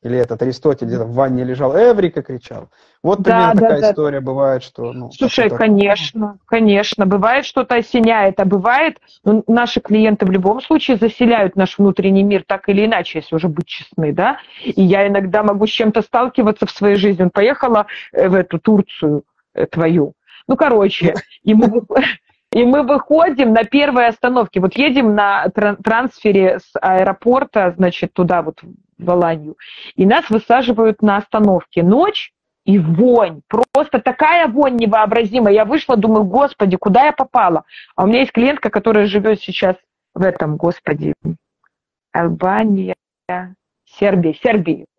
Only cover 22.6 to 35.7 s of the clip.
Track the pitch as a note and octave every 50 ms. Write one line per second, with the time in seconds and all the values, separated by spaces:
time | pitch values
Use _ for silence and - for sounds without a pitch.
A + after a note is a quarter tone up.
22.6 | A#3+ A#3+ C4 D4 D4 A#3+ D4 C4+ - _ D4 D#4+ E4 F#4 C#4+ A#3 C#4 A#3 A3 A3+
23.6 | A3+ G#3+ - C#4+ C#4+ C#4+ C4 B3 A#3+ A#3 A3 _ - B3 B3+ B3 A3+ - _ G3
24.6 | F3+ F#3+ - - C#4 D#4 B3 C#4 B3+ G#3+ G#3 G#3 G3+ G3+ G3 G3+ D3 F#3+ F#3+ -
25.6 | G#3 G#3 G3+ - - - A3+ A3+ B3+ B3+ _ - - A3 G3 G3 F#3+ F#3 - F3+
26.6 | _ _ _ - - F#3+ F#3 F#3 F#3+ G3 F#3+ _ - A#3 B3 C4+ C#4+ - - A3
27.6 | F#3+ F3+ F3 F3 F#3+ F3+ F3 - - F3 _ - F3+ E3+ F3+ F3 D#3+ D#3 - -
28.6 | - F3 F3+ - _ _ _ _ F3 F3 F3 F3+ E3+ E3 E3 D#3 D3+ D3+ D#3 _
29.6 | - - - - - - - - F#3+ G3 A#3 D#4+ - - G#3+ A3+ - _ A#3 B3+
30.6 | B3 A#3+ A#3 G#3 A3+ A3 G#3+ _ - G#3 G3 G3+ G#3 _ - A3 G#3+ G3+ F#3+ F3
31.6 | - _ _ F#3 E3+ F3 G#3 C4 F4 G#4 G#4 - - - _ _ _ _ _ _
32.6 | _ - G3 G3+ E3 D#3 E3+ D#3 A#3 B3+ A#3+ A#3 G#3 F3 E3 C#3+ _ _ - G#3+
33.6 | B3 _ _ C#4 D4+ - - A#3+ - C4 A#3+ - D#4 D#4 E4+ F4 E4 D4 G#3+ C4+
34.6 | D4 C4+ B3 A#3 A3+ G#3+ G#3 A3 G#3+ G3+ A3 A#3 A#3 G3+ G#3 B3+ A3+ G#3 G3+ G#3+
35.6 | G#3+ G3+